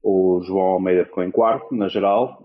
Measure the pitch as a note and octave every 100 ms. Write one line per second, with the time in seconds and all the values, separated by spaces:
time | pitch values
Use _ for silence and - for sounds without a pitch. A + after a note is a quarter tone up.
0 | - F#2+ F#2 F2+ F2+ F#2+ F#2 F#2 F#2 F2+
1 | F2 - F2+ G#2 A2+ A2+ - A#2+ G2 G#2
2 | G2 G#2 C3 -